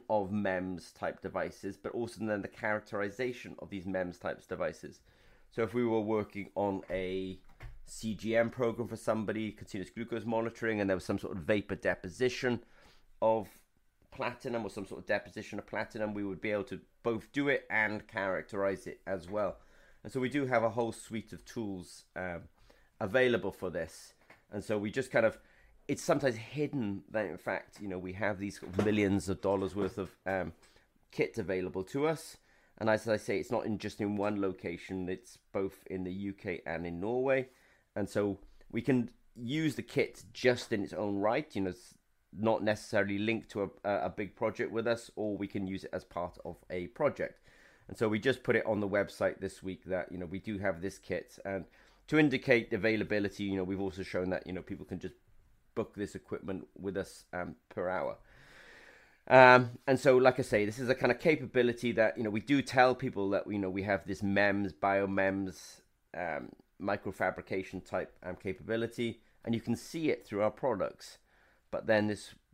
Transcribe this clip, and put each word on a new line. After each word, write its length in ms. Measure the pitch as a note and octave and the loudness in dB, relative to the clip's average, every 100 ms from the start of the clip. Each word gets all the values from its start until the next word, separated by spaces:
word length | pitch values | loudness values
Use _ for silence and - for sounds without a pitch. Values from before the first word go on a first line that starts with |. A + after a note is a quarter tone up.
| - | 0
of 220 | G#2+ F#2+ | 0 0
mems 640 | G#2 G2 F#2 F#2 F2+ - | 0 0 0 -2 -6 -12
type 280 | - E2+ - | -6 -6 -6
devices, 540 | F#2 F#2 E2+ - G2 G2 | -6 -4 -4 -6 -10 -8
but 160 | - | -6
also 320 | - A#2 - | -4 -6 -4
then 180 | A2 G#2 | -2 -2
the 60 | G2 | -4
characterization 1080 | - A2 G#2+ - G#2+ G2+ G2 B2+ B2 F#2+ - | -4 -2 -2 -2 -4 -2 -2 -4 -4 -12 -14
of 100 | E2+ | -10
these 160 | G2 F2+ | -8 -4
mems 340 | F#2 F2+ F2 | -2 -2 -4
types 260 | F2 - - | -8 -8 -8
devices. 560 | F2 E2 E2 - - _ _ - - - | -4 -4 -4 -12 -16 _ _ -20 -20 -8
So 140 | - | -4
if 100 | A2+ | -2
we 100 | A#2+ | 0
were 180 | A#2 A2+ | 2 2
working 480 | G#2+ A2 G2+ G2+ F#2+ - | 2 0 -2 -8 -6 -2
on 280 | G2+ F#2+ - | 0 -2 -4
a 500 | F#2 F#2 F#2+ F#2+ F#2 - - - - - | -4 -2 -2 -4 -8 -16 -18 -16 -16 -16
C 280 | - A2+ | -6 -4
G 240 | F2+ A2 A2+ | -4 2 4
M 120 | A#2 | 2
program 380 | B2 A#2+ A2 A2 | 2 0 0 -6
for 80 | A2 | -4
somebody, 560 | - A2 G#2+ G#2+ G#2+ | 0 0 0 -4 -6
continuous 380 | G2 F#2 G#2 F2+ | -8 -10 -8 -8
glucose 360 | - A#2 A#2 G#2 | -8 -6 -4 0
monitoring, 540 | A2+ A#2 A2+ A2+ G#2+ | 0 0 -2 -2 2
and 100 | G2 | 2
there 60 | F#2 | 2
was 100 | - | 0
some 140 | G2+ | -4
sort 160 | - G2 | -4 -4
of 80 | |
vapor 320 | D2+ G#2+ - F#2+ | 0 0 0 -2
deposition 880 | F#2+ F2 F#2 D#2+ B2+ - B2+ A#2 - - - - - - | -2 -2 -6 0 0 2 0 0 -4 -20 -20 -20 -20 0
of 280 | A2 A2+ F#2+ - _ _ _ _ _ | 2 2 -2 -14 _ _ _ _ _
platinum 520 | - A#2 A#2+ C3+ A#2 | -6 -6 -4 -4 -4
or 60 | G#2 | -4
some 160 | G#2+ F#2+ | -6 -10
sort 160 | F2 | -10
of 60 | - | 0
deposition 500 | G2+ - G#2+ G2+ G#2 | 0 0 -10 -8 -10
of 80 | - | -6
platinum, 480 | G#2 A2 A2+ G#2+ | -6 -4 -4 -4
we 100 | G#2 | -2
would 180 | G2+ F#2 | -4 -4
be 100 | A2 | -2
able 120 | G#2 F#2+ | -2 -2
to 140 | F2+ - _ | -8 -12 _
both 300 | A#2+ A2+ - | -2 -2 -4
do 180 | C#3 C#3+ | 0 2
it 160 | C3+ - | 2 2
and 360 | G#2+ G#2+ G#2 - | 2 2 0 -6
characterize 760 | - G2 F2+ D#2+ G2+ G2 F#2+ F2 | -2 0 -2 -4 0 0 0 -8
it 160 | - - | -12 -6
as 220 | F#2+ E2+ | -6 -4
well. 280 | G#2 G2 - - - - - | -2 -2 -4 -16 -20 -20 -20
And 100 | - | -8
so 60 | C3+ | -2
we 100 | B2+ | 0
do 160 | C#3+ C3 | 0 2
have 180 | A#2+ | 4
a 60 | A2+ | 4
whole 220 | A2+ A#2 | 2 -2
suite 420 | A2 - A2 - | -4 -8 -8 -8
of 100 | E2 | -14
tools, 600 | - - G#2+ F#2 E2+ - - - | -10 -6 -4 -6 -10 -18 -14 -8
um, 280 | F#2 E2+ F2 _ - - _ - | -6 -6 -10 _ -20 -20 _ -6
available 500 | G#2+ G#3 B2+ A2+ F#2+ | 0 4 4 4 0
for 180 | - F#2 | -4 -6
this. 440 | E2+ D#2+ - - _ - - _ | -4 -6 -10 -20 _ -20 -20 _
And 120 | G#2 | -8
so 140 | G2 G#2+ | -2 -2
we 140 | G#2 | 0
just 200 | C3 C3 | -2 0
kind 140 | B2+ A2 | 4 4
of, 120 | - - _ - - - | 2 -10 _ -20 -14 -6
it's 120 | D3 | -2
sometimes 340 | - D3 C#3 A2 | 2 2 2 0
hidden 680 | A2+ C#3+ C#3+ C#3+ G#2 G2 - | -6 -4 -2 0 -2 -4 -4
that 140 | A2 F#2+ | -4 -2
in 120 | E2+ | -4
fact, 440 | - F#2+ - - | -4 -4 -6 -12
you 80 | G#2 | -8
know, 80 | F#2 | -6
we 160 | F#2 | -6
have 260 | F#2 G#2 F#2+ | -2 -2 0
these 200 | G2+ - | -4 -6
sort 120 | - | -6
of 140 | F#2 G#2 | 0 2
millions 420 | G#2+ G2 F#2+ F#2+ | 4 4 4 2
of 140 | F2+ | 0
dollars 340 | G2 G2 F#2+ F#2+ | 2 2 0 -2
worth 220 | F#2+ - | -2 -2
of, 140 | F2+ - - | -8 -6 -2
um, 280 | F#2+ E2+ - - _ _ _ _ | 0 -2 -8 -20 _ _ _ _
kit 260 | - - - | -2 -2 -2
available 460 | F2+ F#2 F2+ F#2 | -2 -2 -2 -4
to 240 | F#2+ C#3 D3+ | -4 0 0
us. 300 | D#3 - - _ _ _ - | 0 -8 -20 _ _ _ -2
And 120 | A2 | 2
as 200 | G#2+ A2+ | 2 2
I 80 | G#2+ | 0
say, 220 | - G2 | 0 -2
it's 120 | - | 0
not 140 | A#2 G#2+ | -2 -2
in 120 | G#2 | -4
just 220 | G#2 - | -4 -4
in 160 | G#2 G#2 | -2 0
one 240 | G2+ G#2 | 0 0
location, 680 | G2 F#2 F#2 F2 - F#2+ F2+ | -2 -2 -6 -8 -6 -6 -4
it's 280 | F#2 - - _ | -6 -10 -20 _
both 320 | G2+ F#2+ - - | -4 -4 -6 -10
in 180 | F#2 F#2 | -6 -6
the 80 | |
U 200 | F#2 G2 | -4 -6
K 280 | F#2+ G2+ F2 - | -6 -6 -6 -4
and 200 | E2 F2 | -6 -4
in 160 | E2+ | -4
Norway. 480 | G2+ B2 C3 C3+ B2+ _ _ _ _ G2+ | -2 0 2 2 0 _ _ _ _ -6
And 120 | G2+ | -2
so 320 | G#2+ G2+ F#2+ - - - | 0 0 -2 -10 -20 -8
we 100 | A#2 | -2
can 280 | A#2 B2+ A2+ - _ - | 2 2 2 -8 _ -12
use 400 | A#2+ D3+ D#3+ B2 | -4 0 0 -2
the 60 | |
kit 420 | A2 C3+ A2+ - - | -2 -2 -2 -4 -18
just 380 | - B2 B2 - | 2 2 2 0
in 120 | A2 | -4
its 100 | F2+ | -2
own 240 | E2+ G#2 G2+ | -2 -2 0
right, 360 | G#2 B2+ D3+ G#2 | 2 0 -2 -2
you 60 | |
know, 100 | F#2+ | -2
it's 240 | F2+ - - _ _ _ E2 | -4 -14 -20 _ _ _ -2
not 280 | A2 A2 | 2 2
necessarily 560 | G#2+ G#2 - G#2+ G2+ G2+ | 2 0 0 0 2 0
linked 320 | G#2+ A2+ - | 0 -2 -4
to 120 | G#2+ | -4
a, 260 | F#2+ - G2+ | -4 -4 -2
a, 160 | G2+ - | 0 -2
a 40 | |
big 260 | - G2 - | -4 -8 -2
project 360 | A2+ - - | -2 0 -2
with 160 | A2 A#2 | 0 0
us, 240 | A#2 - - | -2 -4 -6
or 220 | G#2+ G2+ | -4 -4
we 100 | G2 | -4
can 200 | G#2 F#2+ | -4 -4
use 160 | F#2+ | -6
it 80 | - | -6
as 100 | F2+ | -8
part 340 | - F2 F2+ - - | -6 -6 -6 -8 -12
of 120 | E2+ - | -12 -8
a 160 | F2+ F2 | -8 -8
project. 540 | - D3 - D#2+ - - - - - - | -2 -2 0 -4 -6 -20 -20 -20 -20 -16
And 100 | - | -2
so 100 | A2+ | 0
we 100 | G#2+ | 2
just 260 | C3 B2 | 2 0
put 120 | - A2+ | 2 2
it 100 | - | 2
on 140 | G#2 | 0
the 80 | G2+ | 2
website 520 | G2+ G2 - F#2+ - | 2 0 0 0 0
this 220 | F#2+ - | -6 -8
week 220 | F#2+ F2+ E2 | -8 -8 -4
that, 260 | F2+ - | -4 -4
you 60 | F2 | -8
know, 80 | F2 | -8
we 140 | F#2 | -8
do 180 | - G2+ | -6 -2
have 240 | G2 E2 | -2 -2
this 160 | F#2 - | -6 -8
kit, 400 | - F2+ - - - | -6 -6 -6 -10 -6
and 200 | F#2+ D#2+ - - _ - | -6 -6 -16 -20 _ 2
to 100 | D#3 | 4
indicate 540 | D3+ B2+ - A#2+ G#2+ | 4 4 4 4 4
the 40 | A2 | 0
availability, 680 | A2 A2 G#2 G#2 G2+ - | 2 2 2 0 0 -2
you 120 | G2+ F#2+ | -2 0
know, 80 | |
we've 160 | F#2 F#2+ | 0 -2
also 220 | G2 F2 | -4 -4
shown 300 | F#2 F#2 F#2 | -4 -2 -2
that, 160 | F2+ - | -2 -4
you 40 | |
know, 120 | F2+ | -8
people 220 | - - - | -8 -12 -8
can 140 | F2+ | -8
just 140 | F2+ - _ - - _ _ - | -8 -14 _ -20 -20 _ _ -6
book 180 | G2+ - | -6 -6
this 200 | G2+ F#2+ | -8 -8
equipment 520 | - G#2 - F#2+ - - | -8 -8 -6 -8 -8 -10
with 200 | F#2 F#2+ | -6 -4
us, 280 | F#2 - - | -6 -10 -10
um, 220 | F2+ E2+ D#2+ _ | -8 -8 -10 _
per 180 | - F2+ | -4 -2
hour. 300 | F#2 C2+ - - - - - - - - - - _ - | -2 -2 -6 -14 -20 -20 -20 -20 -20 -20 -20 -20 _ 8
Um, 500 | B2+ B2+ B2+ A#2+ B2 - | 12 12 12 8 -2 0
and 120 | C3 | 4
so, 180 | C#3+ B2+ | 8 8
like 220 | B2+ B2+ | 8 6
I 20 | |
say, 240 | B2 A2 G#2 | 2 2 2
this 140 | A2 | 0
is 100 | A#2+ | 0
a 60 | B2+ | 2
kind 160 | C3 | 2
of 80 | B2 | 4
capability 720 | F3 D3 B2+ B2+ A#2+ A#2 A#2+ | 4 2 2 4 4 2 0
that, 240 | G#2+ A2 - | 4 2 2
you 60 | |
know, 60 | A2 | -2
we 120 | G#2+ | -2
do 200 | G#2 C#3+ | 2 2
tell 320 | - C3+ B2+ | 4 6 6
people 360 | B2 C3 G2+ G2 | 6 -2 -2 0
that, 200 | G2 - | 0 0
you 100 | G#2 | -2
know, 100 | F#2+ | -2
we 140 | F#2+ | -2
have 220 | G2 G2 - | 0 0 -2
this 160 | F#2+ | -2
mems, 520 | G2+ G2 G2+ G2+ G2+ | 2 4 4 4 0
bio 340 | - G2 G2 G2 | 0 2 4 2
mems, 720 | F#2+ F#2+ G2 F#2+ F2 - - _ _ _ - | 2 2 2 -4 -8 -18 -20 _ _ _ -8
um, 320 | F2 D2 B1 - _ - | -4 -4 -8 -16 _ -6
microfabrication 1040 | G2 G2+ G#2 - F#2 F#2 - F#2+ F#2 F#2+ - | -4 -2 -4 -2 -2 -2 -4 -6 -4 -8 -4
type, 320 | F#2+ E2 - | -4 -4 -8
um, 120 | F2+ F2+ | -10 -8
capability, 840 | G2 F#2 D#2+ A2+ A2+ - A#2 A2 _ _ - | -6 -6 -4 -4 -2 -2 -4 -4 _ _ -2
and 80 | |
you 80 | A#2 | -2
can 140 | - A#2 | 0 -4
see 340 | - E3 D#3 | -4 -2 0
it 160 | - - | 0 -2
through 160 | G2+ | 0
our 100 | G#2+ | 0
products. 680 | - C#3 G#2 D#2+ - - - _ _ _ _ _ | 0 -2 0 -4 -6 -18 -20 _ _ _ _ _
But 160 | - - | -4 4
then 200 | G#2+ G#2 | 4 4
this 280 | G2+ - - _ | 0 -8 -20 _